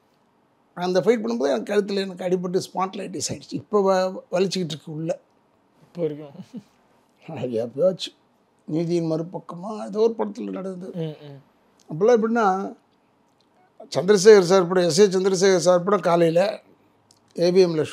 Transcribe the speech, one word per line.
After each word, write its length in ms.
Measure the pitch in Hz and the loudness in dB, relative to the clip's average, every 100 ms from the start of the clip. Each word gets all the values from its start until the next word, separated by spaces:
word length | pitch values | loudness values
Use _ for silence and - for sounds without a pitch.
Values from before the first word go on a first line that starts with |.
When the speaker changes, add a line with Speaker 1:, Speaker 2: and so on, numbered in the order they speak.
| _ _ _ _ _ _ _ | _ _ _ _ _ _ _
Speaker 1:
அந்த 260 | - 180 185 | -8 -2 0
fight 220 | 170 240 | 2 0
பண்ணும்போது 300 | 220 233 277 | -2 -2 -2
எனக்கு 200 | 247 202 | -2 -2
கழுத்துல 300 | 202 202 202 196 | -2 -2 -4 -6
எனக்கு 200 | 180 185 | -8 -4
அடிபட்டு 340 | 185 180 180 - | -4 -2 -4 -4
ஸ்பாட்லைட்டிஸ் 600 | 185 190 208 190 170 - | -6 -6 -6 -12 -8 -8
ஆயிடுச்சு. 260 | - - - | -10 -10 -12
இப்போ 160 | - 208 190 | -4 0 2
வ-, 320 | 190 185 190 - | 2 -2 -6 -6
வலிச்சுக்கிட்டு 440 | 175 190 185 170 151 | -2 -2 -2 -6 -8
இருக்கு 160 | - | -12
உள்ள. 200 | 156 160 180 _ _ _ _ _ _ | -8 -8 -8 _ _ _ _ _ _
Speaker 2:
இப்போ 200 | _ - | _ -8
வரைக்கும்? 340 | 160 147 147 170 - 233 - _ _ _ _ _ - | -6 -8 -14 -20 -18 -18 -20 _ _ _ _ _ -16
Speaker 1:
அது 200 | 151 127 113 | -10 -6 -4
எப்பயாச்சும் 540 | 120 127 180 180 - - _ _ _ _ - | -6 0 0 0 -8 -16 _ _ _ _ -6
நீதியின் 380 | 156 170 175 165 | -4 0 0 0
மறுபக்கமா 600 | 160 170 170 - 170 190 214 220 | -2 -4 -12 -14 -14 -12 -12 -8
ஏதோ 140 | 202 | 0
ஒரு 140 | 226 226 | 0 0
படத்துல 320 | 214 202 202 190 | -6 -8 -10 -8
நடந்தது. 340 | 190 185 185 180 | -10 -12 -12 -8
Speaker 2:
ம், 140 | 160 147 147 | -8 -10 -18
ம். 140 | 139 - _ _ _ - | -20 -20 _ _ _ -12
Speaker 1:
அப்போல்லாம் 280 | 156 214 240 | 0 2 2
எப்படின்னா, 280 | 220 233 208 190 202 247 _ _ _ _ _ _ _ _ _ - - 139 | 2 0 0 0 -6 -14 _ _ _ _ _ _ _ _ _ -20 -8 -2
சந்திரசேகர் 540 | 175 208 190 208 170 | 2 6 8 8 8
சார் 160 | 190 175 | 4 4
படம், 160 | 185 | 2
எஸ் 160 | 175 151 | 2 4
ஏ 60 | 208 | 4
சந்திரசேகர் 640 | 185 190 190 196 185 160 | 4 0 2 2 4 4
சார் 160 | 180 | 2
படம் 240 | 180 202 175 | 2 0 2
காலையில 320 | 170 170 165 202 - _ _ _ _ _ _ _ - | 2 4 2 0 -4 _ _ _ _ _ _ _ -2
ஏ 120 | 170 | 2
வி 100 | 180 180 | 4 4
எம்ல 180 | 156 139 | 2 -4